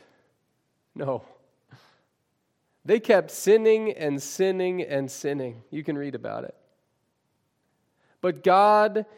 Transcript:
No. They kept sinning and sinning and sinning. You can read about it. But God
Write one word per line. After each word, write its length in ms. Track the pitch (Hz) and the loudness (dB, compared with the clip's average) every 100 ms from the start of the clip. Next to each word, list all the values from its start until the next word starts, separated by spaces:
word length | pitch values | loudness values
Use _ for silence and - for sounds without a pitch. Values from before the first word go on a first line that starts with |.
| _ _ _ _ _ _ _ _ _ | _ _ _ _ _ _ _ _ _
No. 280 | - 139 120 - _ _ _ _ - _ _ _ _ _ _ _ _ _ _ | -10 -8 -8 -10 _ _ _ _ -20 _ _ _ _ _ _ _ _ _ _
They 160 | 147 220 | 0 0
kept 300 | 226 196 156 | 4 2 2
sinning 640 | - 190 220 220 220 220 | -2 2 4 4 2 0
and 300 | - 151 139 | -4 -4 -6
sinning 600 | - - 190 185 185 180 | -6 -4 -2 -2 -4 -4
and 280 | 131 139 135 | -4 -4 -6
sinning. 520 | - 147 143 127 117 _ | -8 -8 -6 -8 -12 _
You 120 | 147 | -10
can 160 | 156 147 | -8 -8
read 160 | 143 | -8
about 300 | 120 - 110 | -10 -10 -10
it. 100 | - - _ _ _ _ _ _ _ _ _ _ _ _ _ _ _ _ | -12 -18 _ _ _ _ _ _ _ _ _ _ _ _ _ _ _ _
But 240 | 180 160 | -4 0
God 640 | 185 190 208 214 214 208 208 | 4 6 6 6 2 -2 -8